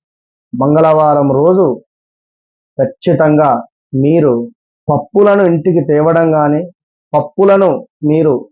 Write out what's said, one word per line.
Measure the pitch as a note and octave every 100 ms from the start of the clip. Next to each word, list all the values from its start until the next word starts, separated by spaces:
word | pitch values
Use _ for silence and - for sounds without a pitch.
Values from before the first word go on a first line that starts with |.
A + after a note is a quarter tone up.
| _ _ _ _ _
మంగళవారం | B2 C#3 D3+ D#3+ D#3 D3+ D3 C#3+
రోజు | C3+ D#3 F#3 E3+ A#2 - _ _ _ _ _ _ _ _ -
ఖచ్చితంగా | C3 - - E3 D#3 D3+ D3 A#2 - _ _
మీరు | C3+ C#3 E3 D3+ A#2+ A#2 - _ _ -
పప్పులను | C#3+ - G3+ G#3 G3+
ఇంటికి | F#3 E3+ F3+ E3+ D3
తేవడం | D3 D#3 E3 E3
కానీ, | D#3 D3 D3+ F3 - _ _ _
పప్పులను | D3+ C#3+ - G3 G3 F#3 C3 - _
మీరు | D3+ D#3 D#3 B2+ -